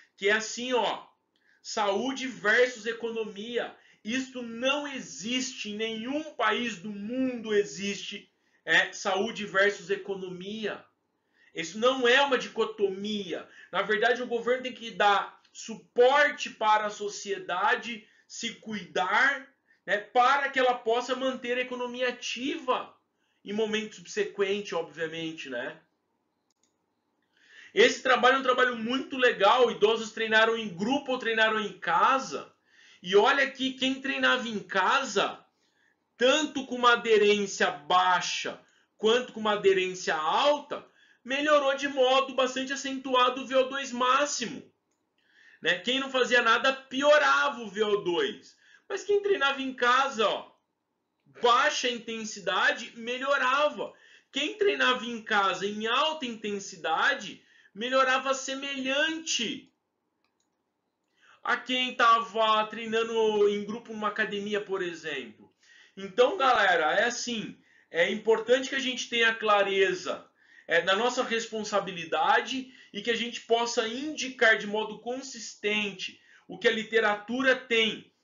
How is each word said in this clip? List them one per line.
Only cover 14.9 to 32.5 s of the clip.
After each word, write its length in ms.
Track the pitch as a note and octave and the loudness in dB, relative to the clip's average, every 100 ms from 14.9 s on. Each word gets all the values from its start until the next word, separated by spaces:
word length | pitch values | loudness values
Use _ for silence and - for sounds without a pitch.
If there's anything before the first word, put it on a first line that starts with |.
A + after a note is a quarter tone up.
| F3+ G#3 G3 - - _ | 2 4 4 0 -10 _
suporte 960 | - - A3 - - B3 C#4 C#4+ - A3+ | -18 -14 -14 -2 4 6 6 4 0 -8
para 380 | - G#3+ G#3+ G#3 | -2 2 2 0
a 20 | |
sociedade 1160 | - G3+ - G3+ F#3+ - F3+ G#3 A#3+ G#3 A3 - _ _ | -6 -8 -8 -8 -8 -4 -2 0 0 -4 -12 -16 _ _
se 280 | - A#3 - | -12 -10 -10
cuidar, 920 | A3 G#3 E3 F#3+ - G#3+ C4+ C4+ C4+ _ _ _ - | -10 -10 -6 -4 0 2 2 0 -8 _ _ _ -4
né, 140 | G3+ | -4
para 500 | G#3 B3+ B3 C#4 C4+ | -2 2 4 4 0
que 80 | C4+ | 2
ela 160 | B3 | 2
possa 420 | B3 A3 A#3+ B3 B3 | 2 0 -2 -2 -2
manter 440 | C4 B3 A#3+ B3 | -2 -4 -4 -4
a 20 | |
economia 480 | B3+ B3 B3 B3 B3 | -4 -6 -6 -4 -4
ativa 840 | A#3+ - A3+ C4+ - - A3+ - _ _ _ _ _ - | -4 -8 -6 -6 -4 -2 -4 -4 _ _ _ _ _ -8
em 80 | |
momentos 420 | G#3 A3 G#3+ G#3+ - | -2 -2 -2 -4 -10
subsequentes, 760 | F3 G#3+ G3 - G3 G#3 G3 | -10 -6 -4 -2 -2 -2 -4
obviamente, 760 | F3 D#3 D3+ D#3+ E3 D#3+ D#3+ C#3 | -6 -6 -6 -8 -6 -8 -8 -10
né? 300 | B2 C#3+ D#3+ _ _ _ _ _ _ _ _ _ _ _ _ _ _ _ _ _ - - | -8 -8 -12 _ _ _ _ _ _ _ _ _ _ _ _ _ _ _ _ _ -20 0
Esse 300 | - B3 - | 6 6 6
trabalho 320 | C4 A#3 B3 C4+ | 2 4 6 4
é 40 | |
um 40 | |
trabalho 320 | B3+ B3+ B3 A3+ | 2 2 2 0
muito 400 | A3 C4 - C4 | -2 -4 -4 0
legal. 560 | B3 F3+ G3 B3 A#3+ | 2 4 6 6 4
Idosos 400 | D#3+ G#3 A3+ A3 | 4 2 2 -2
treinaram 460 | A3 A3 A3 A3+ A3+ | -6 2 4 4 2
em 100 | G#3+ | -4
grupo 460 | E3 G#3 C#4+ C#4 | -4 -2 0 0
ou 40 | B3+ | -4
treinaram 400 | A3+ A3 A3 A3 | -2 2 2 2
em 220 | G3+ - | -4 -6
casa. 720 | - E3+ A3+ C4 F#3+ C3+ - | -2 2 4 2 0 -8 -10